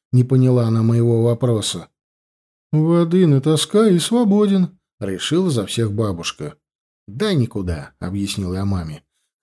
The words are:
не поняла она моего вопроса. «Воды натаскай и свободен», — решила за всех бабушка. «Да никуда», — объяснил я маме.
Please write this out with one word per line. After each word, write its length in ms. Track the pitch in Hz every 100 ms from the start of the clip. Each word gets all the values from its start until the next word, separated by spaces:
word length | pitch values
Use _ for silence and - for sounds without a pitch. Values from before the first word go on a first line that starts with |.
| _
не 120 | 123
поняла 420 | 127 131 127 123 113
она 160 | 113
моего 400 | 110 117 117 117
вопроса. 640 | 117 117 123 110 101 87 80 _ _ _ _ _ _ _ _
«Воды 540 | 156 160 170 170 180 175
натаскай 680 | 139 151 156 - 208 220
и 40 | 175
свободен», — 800 | - 240 226 208 208 196 180 - _ _
решила 500 | 98 92 - 160 185
за 160 | 123 98
всех 260 | - 113
бабушка. 640 | 104 110 85 80 - 73 - _ _ _ _ -
«Да 280 | 110 208
никуда», — 580 | 170 117 104 87 78 71 _
объяснил 560 | 87 98 98 - 92
я 100 | 92
маме. 380 | 101 98 80 73 _ _ _ _